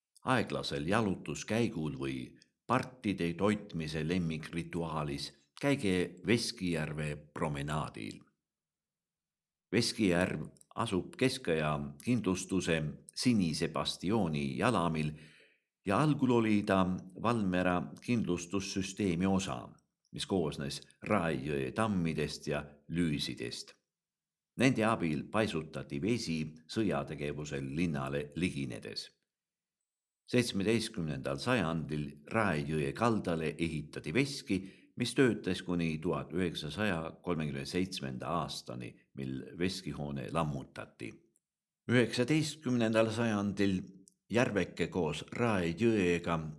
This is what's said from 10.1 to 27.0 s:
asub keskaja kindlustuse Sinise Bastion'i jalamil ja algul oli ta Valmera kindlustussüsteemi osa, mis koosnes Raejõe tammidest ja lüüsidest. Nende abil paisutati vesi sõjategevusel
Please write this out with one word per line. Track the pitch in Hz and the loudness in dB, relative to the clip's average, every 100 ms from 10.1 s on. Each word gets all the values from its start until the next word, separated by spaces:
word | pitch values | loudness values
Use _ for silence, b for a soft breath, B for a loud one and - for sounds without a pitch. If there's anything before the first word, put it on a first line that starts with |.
| 85 92 78 76 - _ - | 4 2 0 -8 -14 _ -6
asub | 117 90 - - | 0 0 -2 0
keskaja | 131 - - 80 76 73 71 - | 0 0 0 2 2 0 -4 -6
kindlustuse | - 123 92 90 - 95 87 80 76 76 - - | 0 2 2 0 0 0 2 2 0 -6 -12 -2
Sinise | 131 113 85 73 80 | 2 4 2 2 -2
Bastion'i | 73 - - 87 113 87 73 71 64 | 0 -4 -2 0 2 2 0 -2 0
jalamil | 110 107 82 78 76 76 B B B B B _ 95 | 2 4 2 2 -2 -4 B B B B B _ 0
ja | 101 | 4
algul | 151 147 127 | 4 4 4
oli | 120 110 104 | 4 6 4
ta | 104 95 90 90 - - | 4 4 4 0 -6 -4
Valmera | 107 117 95 90 90 90 - - | 0 2 2 2 2 2 -2 -8
kindlustussüsteemi | - 120 90 85 - 98 95 98 95 - 101 85 95 | -2 0 0 -2 -2 -4 -2 -4 -6 -2 0 2 2
osa, | 95 - 62 52 - _ _ _ | 2 0 -6 -8 -16 _ _ _
mis | - - | -10 0
koosnes | 98 78 71 69 - B B | 2 2 -2 -6 -6 B B
Raejõe | - 104 82 69 71 71 65 | 0 2 2 0 -2 -2 -2
tammidest | 110 110 95 80 78 73 - 73 | 0 0 2 0 0 -2 -4 -4
ja | 71 76 - - | -4 -6 -14 -6
lüüsidest. | 82 85 73 - - 58 - - - _ _ _ _ _ _ _ - | 0 0 0 -4 -6 -8 -8 -14 -20 _ _ _ _ _ _ _ 2
Nende | 127 110 107 | 2 4 2
abil | 113 82 71 - | 2 2 0 0
paisutati | 107 110 - 76 67 - 69 | 0 0 0 -4 -10 -8 -4
vesi | 92 123 - 80 78 78 - | 0 0 -2 -4 -4 -8 -6
sõjategevusel | 110 104 71 | -2 0 0